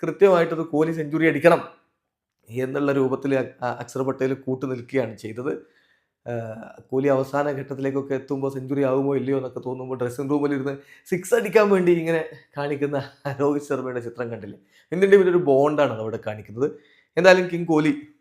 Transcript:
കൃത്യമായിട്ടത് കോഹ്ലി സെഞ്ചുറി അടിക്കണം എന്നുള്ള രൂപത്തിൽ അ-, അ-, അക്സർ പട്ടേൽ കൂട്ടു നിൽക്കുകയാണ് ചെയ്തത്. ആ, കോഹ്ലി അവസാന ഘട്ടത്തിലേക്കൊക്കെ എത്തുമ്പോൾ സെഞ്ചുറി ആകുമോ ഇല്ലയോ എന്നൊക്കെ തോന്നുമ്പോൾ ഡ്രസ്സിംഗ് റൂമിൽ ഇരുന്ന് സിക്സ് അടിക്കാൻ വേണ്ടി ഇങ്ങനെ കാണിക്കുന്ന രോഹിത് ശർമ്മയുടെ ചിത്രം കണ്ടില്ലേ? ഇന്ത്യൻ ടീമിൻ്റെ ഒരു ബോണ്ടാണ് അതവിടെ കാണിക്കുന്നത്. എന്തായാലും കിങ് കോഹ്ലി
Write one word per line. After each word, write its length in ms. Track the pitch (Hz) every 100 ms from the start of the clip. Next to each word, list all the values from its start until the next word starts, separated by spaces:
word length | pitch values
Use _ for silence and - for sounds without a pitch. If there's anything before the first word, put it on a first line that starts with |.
കൃത്യമായിട്ടത് 640 | 165 - 196 175 165 160 156
കോഹ്ലി 280 | 147 160
സെഞ്ചുറി 340 | 165 147 156 160
അടിക്കണം 420 | 143 170 165 - - _ _ _ _ _ _ -
എന്നുള്ള 420 | 120 131 143 143
രൂപത്തിൽ 440 | 139 131 135 139 135
അ-, 160 | 120 -
അ-, 160 | 123 117
അക്സർ 220 | 123 131
പട്ടേൽ 300 | 135 131 131
കൂട്ടു 320 | 135 135 127 135
നിൽക്കുകയാണ് 520 | 127 120 135 113 107
ചെയ്തത്. 360 | 110 110 135 - - _ _ _ _ _ 120
ആ, 40 | 117 113 110 101 - -
കോഹ്ലി 160 | 131 139
അവസാന 440 | 135 131 143 147
ഘട്ടത്തിലേക്കൊക്കെ 640 | 135 - 135 135 139 139
എത്തുമ്പോൾ 400 | 131 131 139 135
സെഞ്ചുറി 300 | 131 131 139
ആകുമോ 320 | 135 135 139 135
ഇല്ലയോ 220 | 123 139
എന്നൊക്കെ 220 | 127 - 123
തോന്നുമ്പോൾ 320 | 131 127 127
ഡ്രസ്സിംഗ് 320 | 123 123 139
റൂമിൽ 240 | 147 143
ഇരുന്ന് 240 | 139 135 139 - - -
സിക്സ് 300 | 180 - 233
അടിക്കാൻ 340 | 202 214 208
വേണ്ടി 220 | 190 175
ഇങ്ങനെ 340 | 170 160 165 160 - _ -
കാണിക്കുന്ന 540 | 143 143 143 143 127 - 143 123
രോഹിത് 220 | 143 143
ശർമ്മയുടെ 360 | - 131 127 123
ചിത്രം 300 | 117 120 117
കണ്ടില്ലേ? 300 | 113 101 - _ _ -
ഇന്ത്യൻ 200 | 170 196
ടീമിൻ്റെ 200 | 196 180
ഒരു 60 | 175
ബോണ്ടാണ് 560 | 143 135 143 151 139
അതവിടെ 260 | 110 110 110 110
കാണിക്കുന്നത്. 440 | 107 101 110 147 - _ _ _ -
എന്തായാലും 320 | 185 185 175
കിങ് 120 | 170 175
കോഹ്ലി 360 | 156 156 143 - _